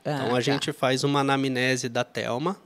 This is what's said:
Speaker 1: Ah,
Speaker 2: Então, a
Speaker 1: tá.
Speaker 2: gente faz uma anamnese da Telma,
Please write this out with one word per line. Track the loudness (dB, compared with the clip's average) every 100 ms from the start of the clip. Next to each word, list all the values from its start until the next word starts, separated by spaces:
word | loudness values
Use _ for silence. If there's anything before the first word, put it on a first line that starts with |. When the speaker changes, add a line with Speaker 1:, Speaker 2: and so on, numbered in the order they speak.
| -6
Speaker 1:
Ah, |
Speaker 2:
Então, | -4 0
a |
Speaker 1:
tá. | 0
Speaker 2:
gente | 2 0 -2
faz | -2 0 2
uma | 2 2
anamnese | 2 2 0 0 0 0 -2
da | -2
Telma, | -4 -4 -4 -2 -2 -4